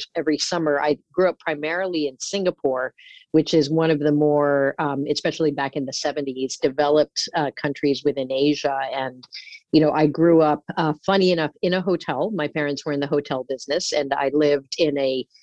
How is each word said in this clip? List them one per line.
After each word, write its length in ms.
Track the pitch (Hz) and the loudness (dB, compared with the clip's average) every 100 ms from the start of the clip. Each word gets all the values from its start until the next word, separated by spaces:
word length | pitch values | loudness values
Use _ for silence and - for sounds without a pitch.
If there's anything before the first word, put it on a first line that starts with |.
| - - | -2 -4
every 220 | 151 143 | -2 0
summer. 420 | - 180 156 143 | -2 -2 0 0
I 200 | 151 147 _ | 0 -2 _
grew 180 | - 185 | 0 0
up 100 | 165 | 0
primarily 680 | - 151 151 175 190 170 147 | -4 -4 -4 -4 -4 -2 -4
in 120 | 131 | -4
Singapore, 760 | - 202 185 170 139 127 131 - - - _ | -8 -4 -2 -2 -2 -2 -4 -8 -20 -20 _
which 240 | 156 156 165 | 2 4 2
is 160 | 143 | 2
one 180 | 160 160 | 2 2
of 80 | 156 | 2
the 140 | 147 | 2
more, 640 | 147 151 147 143 143 139 - | 2 4 4 2 2 0 0
um, 280 | 151 139 147 | -4 -4 -4
especially 400 | 147 147 143 160 | -2 -2 0 0
back 260 | 143 139 151 | 0 -4 -4
in 100 | 135 | -6
the 80 | |
seventies, 640 | - 151 143 139 127 131 - | -4 -4 -4 -6 -4 -6 -2
developed, 720 | 143 135 147 151 147 - - 170 | -2 2 4 4 2 -2 -4 -2
uh, 140 | 143 - | -2 -2
countries 440 | 147 139 147 131 147 | -6 -2 -2 0 0
within 260 | 139 131 | -2 -2
Asia. 500 | 135 143 143 147 135 135 | 0 2 2 -2 -4 -4
And, 320 | 131 131 127 - - - - _ | -4 -6 -8 -16 -20 -20 -20 _
you 100 | 156 | 2
know, 100 | 156 | 4
I 140 | 143 151 | 4 2
grew 380 | 139 170 165 | 2 4 4
up, 200 | 156 151 - 175 | 4 2 -4 -2
uh, 160 | 165 151 | -2 -2
funny 280 | - 196 185 | 0 2 2
enough, 200 | 170 151 - | 2 -2 -2
in 100 | 185 | -2
a 80 | 185 | 0
hotel. 480 | 185 175 - 131 180 | 0 -2 -2 -4 -2
My 180 | 202 147 | -2 -4
parents 380 | 156 147 143 - | -2 -4 -4 -4
were 80 | |
in 60 | 143 | -4
the 80 | 143 | 0
hotel 400 | 147 143 135 127 | 0 -2 -4 -4
business, 420 | 131 - 156 - | -8 -4 -4 -2
and 220 | - 139 | -2 -2
I 160 | 139 139 | -2 0
lived 440 | 147 147 143 135 - | 2 2 2 -2 -2
in 180 | 160 143 | 0 0
a 260 | 135 131 123 _ | 0 -2 -6 _